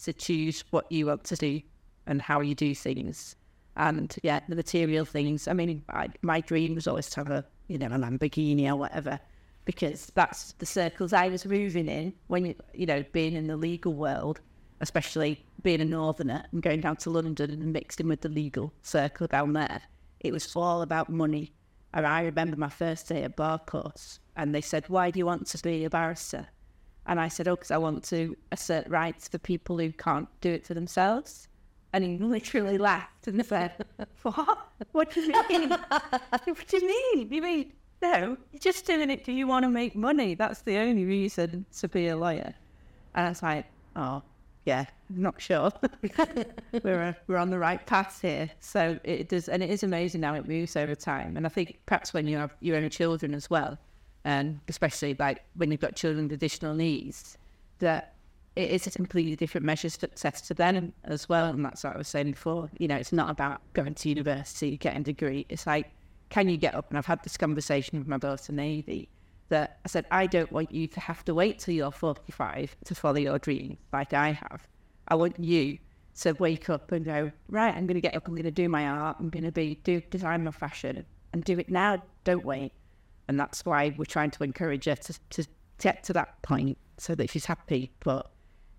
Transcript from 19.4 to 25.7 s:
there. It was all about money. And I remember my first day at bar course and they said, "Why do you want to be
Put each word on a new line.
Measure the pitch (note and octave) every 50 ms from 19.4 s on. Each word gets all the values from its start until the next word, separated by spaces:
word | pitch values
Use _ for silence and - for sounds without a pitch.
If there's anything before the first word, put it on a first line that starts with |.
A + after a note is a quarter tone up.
| D3 D3 D3+
there. | D#3 D3 - - - - - - - - - - -
It | - D3
was | - D#3 - - -
all | E3+ F3 F3 E3+ E3+ E3+
about | C#3+ D#3+ D#3+ D#3 -
money. | E3 E3 D#3 D3+ D3+ D3 D#3 - - _ _ _ _ - - - -
And | D#3 D#3
I | D3 D3+ E3 E3+
remember | E3 C#3+ D#3+ D#3+ E3+ D3+ C#3+
my | D3+ C#3+
first | - - E3+ E3 D#3+ D#3+ - -
day | E3 D3 C3+
at | - -
bar | - D3+ D#3 D#3+ E3
course | - - - C#3+ - D3 - - - - - - _ _ -
and | - D#3 D3 D3
they | D3
said, | D3 - - D#3 D3 -
"Why | F#3 F#3 F3+ F3
do | E3 F#3+
you | F3
want | E3+ F3 D#3 - -
to | - - -
be | E3+